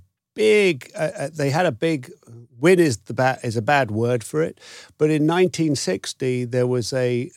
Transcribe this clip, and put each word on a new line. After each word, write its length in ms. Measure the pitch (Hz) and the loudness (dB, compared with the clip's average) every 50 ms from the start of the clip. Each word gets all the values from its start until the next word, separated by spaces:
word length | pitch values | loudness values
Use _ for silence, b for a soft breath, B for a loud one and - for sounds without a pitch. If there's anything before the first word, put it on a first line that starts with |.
| - _ _ _ _ _ _ | -10 _ _ _ _ _ _
big, 560 | - 110 214 214 214 202 185 170 127 - - - | 0 2 4 4 4 4 2 0 -2 -6 -14 -8
uh, 160 | - 160 151 - - | -6 -6 -6 -6 -6
uh, 100 | 147 139 160 | -8 -8 -6
they 160 | 156 143 139 | -4 -2 -2
had 160 | 131 165 185 | 0 0 0
a 60 | 170 131 | 0 -2
big, 380 | 104 - 165 160 139 123 - - - _ - 117 117 120 - _ | -2 -2 -2 -2 -4 -6 -10 -20 -20 _ -20 -20 -20 -20 -20 _
win 220 | 117 131 175 190 175 | 0 2 4 6 6
is 200 | 170 156 113 - | 4 4 2 -2
the 160 | _ - 123 | _ -8 -2
ba-, 260 | 107 127 131 127 - - | 0 0 0 0 -2 -4
is 140 | 123 107 | -6 -4
a 60 | 117 104 | -2 0
bad 280 | 110 147 143 135 101 | 2 2 2 2 0
word 320 | 107 107 117 120 123 120 110 | -2 -2 0 0 0 -2 -4
for 200 | - - 151 160 | -4 -4 -4 -4
it, 180 | 165 - _ B B B B B B B | -4 -6 _ B B B B B B B
but 140 | - 151 156 | 0 0 2
in 160 | 156 151 151 | 2 2 2
nineteen 480 | 156 170 180 185 175 - - 165 156 147 | 2 2 4 2 2 2 0 0 0 0
sixty 720 | 120 - - 185 190 - - - - 135 131 127 123 123 | -2 -2 -4 -4 -4 -6 -8 -8 -6 -4 -2 -2 -2 -4
there 220 | 120 120 127 123 | -2 0 0 0
was 260 | 123 127 127 113 - - | 0 0 -2 -4 -4 -4
a, 380 | 131 127 123 123 120 127 - - | -2 -2 -2 -2 -2 -4 -6 -12